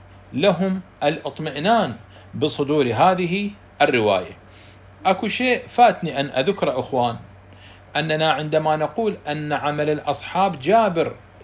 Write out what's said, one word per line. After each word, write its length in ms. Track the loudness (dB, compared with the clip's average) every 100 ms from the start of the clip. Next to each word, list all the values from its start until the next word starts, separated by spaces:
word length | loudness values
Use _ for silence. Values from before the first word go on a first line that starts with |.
| -20 -20 -10
لهم 480 | 2 2 2 0 -2 -8 -2
الإطمئنان 920 | -2 -2 -8 -8 -8 -2 2 2 0 -6 -16 -20 -12
بصدور 600 | -4 -2 -2 0 2 2
هذه 580 | 4 4 4 0 -2 -4 -10 -10 0
الرواية. 560 | 2 4 4 2 -2 -14 -20 -20 -20 -20 -20 -4 -2
أكو 220 | 0 -2
شيء 400 | -2 0 -2 -2
فاتني 520 | 4 4 4 -4 -4
أن 60 | -2
أذكره، 540 | -2 -2 0 -2 -2
أخوان، 360 | -4 -2 -2 -4 -14 -20 -20 -20 -20 -20 -8 -4
أننا 360 | -2 0 0
عندما 440 | 0 0 0 0 0
نقول 420 | -2 -2 -4 -4 -6
أن 260 | -6 -4
عمل 360 | -4 -4 -2 -2
الأصحاب 720 | -2 -4 -6 -4 -2 -2 -2
جابر 560 | 2 4 4 0 -2 -4 -20 -10